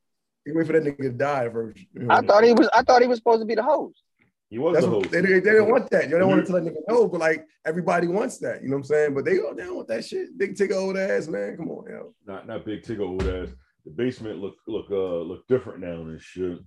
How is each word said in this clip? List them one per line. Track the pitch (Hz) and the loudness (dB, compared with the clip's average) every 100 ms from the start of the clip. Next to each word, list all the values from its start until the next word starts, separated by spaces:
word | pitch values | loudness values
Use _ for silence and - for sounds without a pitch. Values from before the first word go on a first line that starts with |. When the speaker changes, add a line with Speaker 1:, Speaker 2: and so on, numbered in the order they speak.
| _ _ _ _ 147 | _ _ _ _ -6
Speaker 1:
They | |
wait | 160 160 | -2 2
for | |
that | 160 | 0
nigga | 147 139 | 0 -4
to | 131 | -4
die | 123 143 143 117 | -2 -2 -2 -4
first. | 113 113 - - | -6 -8 -12 -20
You | - | -6
know? | 123 | 2
Speaker 2:
I | 175 | 2
thought | - 202 | 6 6
he | 233 | 8
was, | 226 233 | 6 6
I | 220 | 4
thought | 254 247 | 6 6
he | 247 | 6
was | 240 | 2
supposed | 247 226 | 2 2
to | 220 | 0
be | 220 | -2
the | |
host. | 254 311 - _ _ _ _ _ - | 0 0 -2 _ _ _ _ _ -12
Speaker 3:
He | 110 | -4
was | 160 | 0
Speaker 1:
That's | 165 120 | 2 2
Speaker 3:
the | |
Speaker 1:
what, | 107 | 0
Speaker 3:
host. | - | 0
Speaker 1:
they, | 165 | 0
they, | 190 190 | 4 4
they | 202 | 6
didn't | 214 214 | 4 6
want | 254 - | 2 2
that. | 185 131 | 0 2
Yo, | 165 | 2
they | |
don't | 190 | 4
Speaker 3:
Mm-hmm. | 175 | 4
Speaker 1:
want | - | 2
to | |
let | 180 | 0
niggas | 165 151 180 | -2 -6 0
know, | 240 202 | 2 2
but, | 170 | 2
like, | 160 160 - _ 151 | 0 0 -6 _ -6
everybody | 170 175 175 175 | -2 0 2 2
wants | 185 254 - | 0 -2 -6
that. | 127 104 | -8 -6
You | 127 | -4
know | 139 | -4
what | |
I'm | 135 | 0
saying? | 151 147 | 2 2
But | 139 | 0
they, | 135 185 | 0 0
they | - - | -2 -8
don't | 359 - | -10 -10
want | - | -6
that | 226 | -8
shit. | - 381 370 - | -6 -8 -8 -6
Big | 196 190 | -4 -2
Tigger | 196 190 | -2 -2
old | 190 190 | -4 -4
ass, | 190 202 156 | -2 -2 -4
man. | 196 202 - | -6 -8 -8
Come | - | -10
on, | - - | -12 -14
yo. | - - _ 104 | -16 -16 _ -16
Speaker 3:
Not, | 95 107 | -16 -12
not | 107 107 | -12 -10
Big | 101 | -10
Tigger | - 107 95 | -8 -8 -6
old | 92 | -4
ass. | 90 92 90 - _ _ - | -4 -4 -10 -14 _ _ -14
The | |
basement | 78 127 123 110 85 | -6 -6 -6 -12 -10
look, | 98 - - | -12 -14 -10
look, | 104 87 | -10 -6
uh, | 98 92 85 | -4 -4 -6
look | 85 87 - | -8 -10 -2
different | 127 - - | -2 -2 -12
now | 87 85 | -10 -10
and | 80 80 | -12 -16
shit. | - 92 90 87 | -14 -8 -8 -8